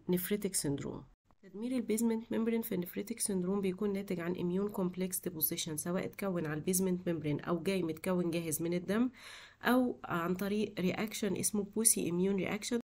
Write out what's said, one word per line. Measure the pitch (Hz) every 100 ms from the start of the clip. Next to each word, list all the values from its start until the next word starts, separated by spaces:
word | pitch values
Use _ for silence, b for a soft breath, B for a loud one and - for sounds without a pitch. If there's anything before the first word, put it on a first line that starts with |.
| -
نفريتك | 180 - 208 190
سيندروم. | - 147 139 139 - - _ _ -
تدمير | 190 196 240
البيزمنت | 262 214 220 233 226 226
ممبرين | 220 226 226
في | -
النفريتك | 185 175 196 208 226
سيندروم | - 190 175 202
بيكون | 190 180 208
ناتج | 196 196 180
عن | 180 180
اميون | 175 185 208
كومبلكس | 208 180 180 185 -
ديبوزيشن، | 180 156 156 170 165 151
سواء | 175 180
اتكون | - - 196 175 156
على |
البيزمنت | 151 170 185 190 180 180
ممبرين | 160 151 147
او | - 170
جاي | 160 190
متكون | 165 156 190 180 170
جاهز | 170 165 151
من | 170
الدم، | 175 175 214 254 B B B B B
او | - 254 247 -
عن | - 170 170
طريق | 180 202 214 214 -
رياكشن | 180 - 220 - 202 -
اسمه | - 208
بوسي | 196 - 226 196 165
اميون | 175 190 202
رياكشن، | - 208 - 240 -